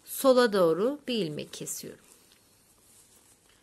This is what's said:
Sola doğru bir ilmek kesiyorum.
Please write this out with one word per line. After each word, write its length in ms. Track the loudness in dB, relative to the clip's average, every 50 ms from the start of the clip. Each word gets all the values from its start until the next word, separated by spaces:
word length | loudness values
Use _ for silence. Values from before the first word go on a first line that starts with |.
| _
Sola 480 | -16 -10 0 4 4 6 6 4 4 4
doğru 480 | 4 4 4 2 2 0 -4 -4 -6 -8 -6
bir 60 | -4
ilmek 380 | -4 -4 -4 -6 -10 -12 -12 -14
kesiyorum. 520 | -16 -12 -12 -12 -12 -14 -16 -18 -20 _ _ -20 _ _ _ _ _ _ _ _ _ _ _ _ _ _ _ _ _ -20 _ _ _ _ _ _ _ _ _ _ _